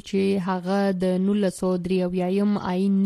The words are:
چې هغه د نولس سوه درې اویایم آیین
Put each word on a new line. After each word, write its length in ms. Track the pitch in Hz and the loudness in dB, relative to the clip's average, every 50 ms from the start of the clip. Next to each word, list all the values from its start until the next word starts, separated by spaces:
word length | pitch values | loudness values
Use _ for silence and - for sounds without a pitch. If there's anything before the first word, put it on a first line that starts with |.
| - - | -4 -2
چې 120 | - 196 196 196 196 202 175 190 | -2 0 0 0 0 0 -2 -2
هغه 300 | 185 180 175 180 196 202 196 196 190 180 | -4 -4 -2 -2 0 0 2 0 0 0
د 160 | 185 185 185 185 190 | 0 0 0 2 2
نولس 340 | 196 202 208 202 185 - - | 2 2 2 0 0 -2 -2
سوه 200 | 190 185 185 180 170 | -2 0 0 -2 -2
درې 140 | 180 190 185 180 | 0 0 0 0
اویایم 480 | 180 180 185 180 180 190 202 208 208 202 - - 196 | 0 -2 -2 -2 0 0 2 2 2 0 0 -2 -2
آیین 300 | 180 185 196 196 196 196 196 | -2 0 0 2 2 2 2